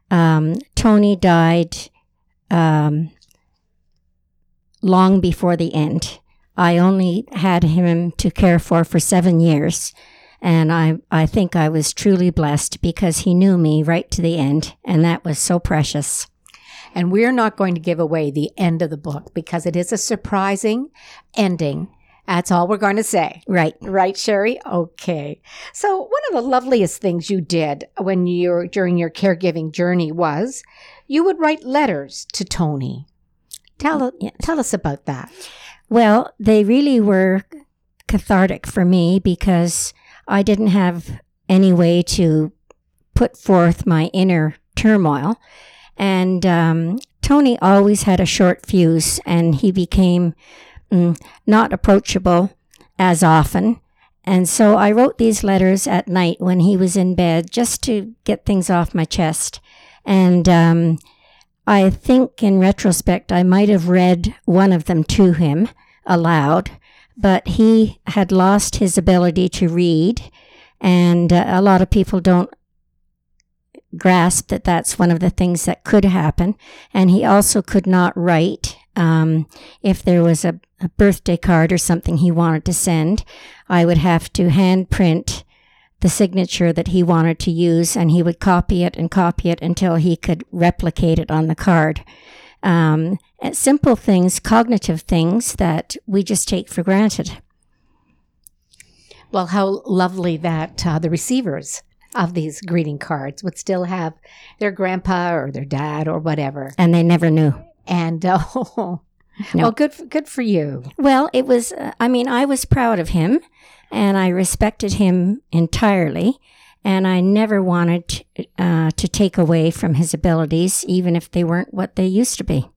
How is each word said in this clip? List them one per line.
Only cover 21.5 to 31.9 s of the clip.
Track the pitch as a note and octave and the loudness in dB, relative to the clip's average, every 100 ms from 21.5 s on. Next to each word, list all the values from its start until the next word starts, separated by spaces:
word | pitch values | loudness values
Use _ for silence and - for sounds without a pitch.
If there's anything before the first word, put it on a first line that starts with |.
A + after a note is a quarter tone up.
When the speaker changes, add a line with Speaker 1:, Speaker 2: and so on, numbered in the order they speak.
| F3 D3+ D3 F3+ _ _ _ - | -2 -4 -6 -10 _ _ _ -6
Speaker 2:
That's | F3+ - | -4 0
all | F3 F3 | 0 0
we're | G#3 | 0
going | G3+ G3+ | -2 -2
to | |
say. | A3 F3+ D#3 - - | -2 -2 -4 -6 -4
Speaker 1:
Right. | F3+ D#3+ - | 0 0 -4
Speaker 2:
Right, | - F#3+ F#3 G3 | -4 0 0 -2
Sherry? | - G3+ G#3+ C4 C#4+ | -2 0 0 -4 -6
Okay. | F3+ E3 - - D#3+ C#3+ D3 _ - - | -6 -6 -8 -8 -8 -8 -14 _ -20 -20
So | - G4+ F#4+ | -6 -4 -2
one | - C5 D5 | -2 -2 -2
of | |
the | D#4 B3 | -4 0
loveliest | B3 B3+ B3 F3 - | -2 0 0 0 -2
things | F#3+ F3 D#3+ | -4 -4 -4
you | G3 | -4
did | D3+ E3+ D3+ C#3+ - - | -2 -2 -2 -6 -10 -8
when | F#3+ F#3 F3+ | -4 -2 -2
you're, | F3 F3 F3 F3 | -2 0 -2 -2
during | G3+ F3+ F3 | -4 -2 0
your | E3+ | -2
caregiving | - G3 E3+ F3+ E3 D#3+ | -2 -2 0 -2 -4 -6
journey | D3+ F3 F3+ D#3+ | -4 -2 -2 -2
was | E3 E3 D3 A#3+ - - _ - - - | -2 -2 -2 -6 -8 -20 _ -20 -20 -6
you | C#4+ | -2
would | F4+ E4+ | 0 0
write | D#4 D#4 | -2 -2
letters | B3 C#4+ C#4 | -4 -2 0